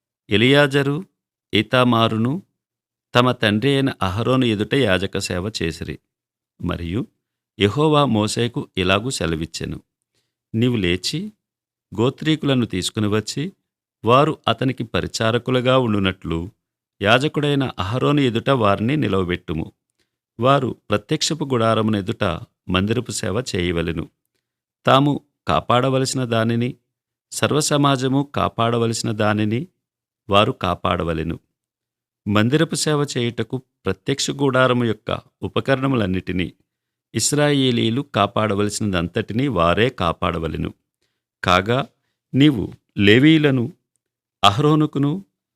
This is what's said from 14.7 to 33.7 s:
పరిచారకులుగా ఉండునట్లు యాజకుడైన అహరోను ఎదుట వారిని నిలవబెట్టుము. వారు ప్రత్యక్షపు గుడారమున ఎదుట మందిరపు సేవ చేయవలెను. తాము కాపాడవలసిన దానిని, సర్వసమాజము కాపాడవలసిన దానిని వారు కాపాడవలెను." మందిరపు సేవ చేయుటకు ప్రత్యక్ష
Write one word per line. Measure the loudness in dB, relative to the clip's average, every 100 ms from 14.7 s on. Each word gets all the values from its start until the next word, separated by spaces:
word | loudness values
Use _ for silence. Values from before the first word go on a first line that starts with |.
| -4
పరిచారకులుగా | -6 -6 -4 -2 -2 -2 0 -2 2 2
ఉండునట్లు | 2 0 0 -2 -6 -6 -6 -14 _ _ _ -4
యాజకుడైన | 2 2 2 -2 -2 0 -2 -4
అహరోను | -4 -2 0 2
ఎదుట | 2 0 0
వారిని | 2 2 2 0 0
నిలవబెట్టుము. | 0 0 -2 -4 -4 -6 -8 -12 _ _ _ _ _ -2
వారు | 2 2 0 -6 -4
ప్రత్యక్షపు | -4 -2 -4 -2 -4 -2
గుడారమున | 0 2 2 2 0
ఎదుట | -2 -4 -4 -4 -10 _ -4
మందిరపు | -2 0 -2 -4
సేవ | -8 -6 -6 -6 -4
చేయవలెను. | -2 -2 -2 -4 -8 _ _ _ _ _ _ _ 2
తాము | 4 4 -2 _ _ -4
కాపాడవలసిన | -2 0 0 0 -2 -2 -4
దానిని, | -2 0 0 0 -4 -8 _ _ _ _ _
సర్వసమాజము | -6 -2 0 0 2 2 2 0 -2 -2 -2
కాపాడవలసిన | -4 0 -2 0 -2 -2 -4
దానిని | -2 0 0 0 -4 -6 _ _ _ _ _ 0
వారు | 2 2
కాపాడవలెను." | 0 -4 -2 -2 -2 -2 -2 -4 -6 _ _ _ _ _ _ _ _ -2
మందిరపు | 0 2 2 0 -2
సేవ | -2 -2 -2 -4
చేయుటకు | -4 -4 -6 -8
ప్రత్యక్ష | -12